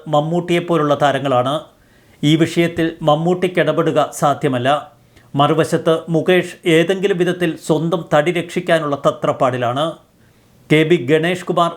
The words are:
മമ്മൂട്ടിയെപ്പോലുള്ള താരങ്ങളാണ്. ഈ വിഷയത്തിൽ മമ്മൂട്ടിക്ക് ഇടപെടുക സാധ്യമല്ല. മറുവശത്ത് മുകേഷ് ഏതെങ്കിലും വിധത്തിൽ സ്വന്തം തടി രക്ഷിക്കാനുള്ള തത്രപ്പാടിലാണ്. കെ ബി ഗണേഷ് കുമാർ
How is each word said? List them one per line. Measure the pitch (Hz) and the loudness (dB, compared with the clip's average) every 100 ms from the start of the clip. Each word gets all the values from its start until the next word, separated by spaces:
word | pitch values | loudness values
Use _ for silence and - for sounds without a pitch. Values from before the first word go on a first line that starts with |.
| 160 | 0
മമ്മൂട്ടിയെപ്പോലുള്ള | 151 156 175 170 170 170 165 147 139 | 0 0 -2 0 -2 0 0 2 2
താരങ്ങളാണ്. | 143 135 139 123 127 151 - _ _ _ _ _ 147 | 2 0 0 0 0 -4 -8 _ _ _ _ _ 2
ഈ | 156 | 2
വിഷയത്തിൽ | 165 170 170 170 165 160 151 | 2 2 -2 0 -4 -2 0
മമ്മൂട്ടിക്ക് | 151 165 180 185 180 | 2 0 0 -2 0
ഇടപെടുക | 151 151 160 151 135 - | 0 0 0 0 -2 0
സാധ്യമല്ല. | 160 175 147 127 123 147 - _ _ _ _ 139 | -2 0 -2 0 0 -2 -4 _ _ _ _ 0
മറുവശത്ത് | 143 160 160 160 165 160 - 160 | 2 2 0 0 0 -2 0 -2
മുകേഷ് | 160 180 175 - 180 160 | 2 2 0 -6 2 2
ഏതെങ്കിലും | 170 190 196 185 | 2 0 -2 0
വിധത്തിൽ | 175 180 175 151 - | -2 0 -4 -4 -2
സ്വന്തം | 156 165 180 160 | 0 0 -4 0
തടി | 151 151 170 | 0 0 -2
രക്ഷിക്കാനുള്ള | 170 185 175 165 151 139 156 | -4 -6 0 0 0 -2 -2
തത്രപ്പാടിലാണ്. | 151 151 143 135 127 120 127 165 - _ _ _ _ _ _ _ | -2 -4 0 0 0 -2 -2 -4 -6 _ _ _ _ _ _ _
കെ | 151 156 | 2 4
ബി | 170 127 | 2 2
ഗണേഷ് | 160 165 180 - | 0 0 -4 -4
കുമാർ | 180 170 | 0 -2